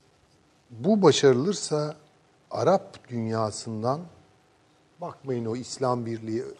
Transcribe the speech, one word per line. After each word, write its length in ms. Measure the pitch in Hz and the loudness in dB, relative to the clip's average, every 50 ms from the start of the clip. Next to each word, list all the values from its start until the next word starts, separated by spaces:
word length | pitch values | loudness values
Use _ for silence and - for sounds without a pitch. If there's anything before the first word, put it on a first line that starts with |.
| _ _ _ _ _ _ _ _ _ _ _ _ _ - | _ _ _ _ _ _ _ _ _ _ _ _ _ -20
bu 320 | 120 110 123 190 220 208 | -12 -4 0 2 4 6
başarılırsa 920 | 190 151 127 - 143 139 127 120 143 202 202 - - - 156 151 151 151 151 - - _ _ _ _ _ _ _ _ - | 6 6 6 8 8 6 6 6 4 0 -2 -4 -4 -4 -4 -2 -4 -4 -8 -12 -18 _ _ _ _ _ _ _ _ -8
Arap 580 | - - - 160 190 190 190 - - - - - | -4 0 2 4 2 2 0 -4 -20 -20 -14 -8
dünyasından, 920 | 120 117 113 110 113 113 110 107 101 - - 117 110 107 110 123 139 160 180 165 - - - _ _ _ _ _ _ _ _ _ _ _ _ _ _ - | -6 -4 -4 -2 -2 -2 -2 -2 -4 -8 -10 -8 -8 -4 -2 -2 -4 -4 -6 -14 -20 -20 -20 _ _ _ _ _ _ _ _ _ _ _ _ _ _ -14
bakmayın 460 | 175 160 - - - 135 127 120 117 | -14 -14 -14 -12 -8 -6 -6 -4 -4
o 100 | 110 113 | -4 -6
İslam 500 | 127 110 - - - 135 127 123 120 117 | -6 -8 -10 -6 -4 -2 -2 -2 -2 -4
Birliği 360 | 113 117 113 110 110 110 120 135 135 - | -6 -8 -8 -6 -6 -6 -6 -6 -8 -4